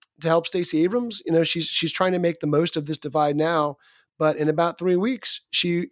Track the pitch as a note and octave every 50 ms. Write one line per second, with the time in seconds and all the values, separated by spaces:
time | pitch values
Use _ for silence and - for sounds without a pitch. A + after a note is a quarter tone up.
0 | - _ _ - D3+ D#3+ E3 E3+ E3 - - F3+ F3 - - D#3 E3 F3+ A#3 B3
1 | A#3+ A#3 A3 - - - D#3+ E3 E3 D3+ - E3+ D#3 - - - E3+ D3+ - -
2 | F#3 F#3 F#3 F3+ F3 E3+ D#3+ - - D3+ D3 D3+ E3+ E3 - D#3+ D3 D3+ D#3 -
3 | - C#3+ C3+ D#3 D3+ D3 D3 D3 D#3 E3 E3+ D#3 D3 D3 C#3 _ _ _ _ _
4 | _ _ _ - D#3 D#3 D3 D3+ D3+ D#3 D3+ D#3+ E3+ E3+ - - F3 F#3 F3+ F3+
5 | G3+ B3+ C4 G#3+ - - - - _ _ - - - F3 F3 E3+ E3+ -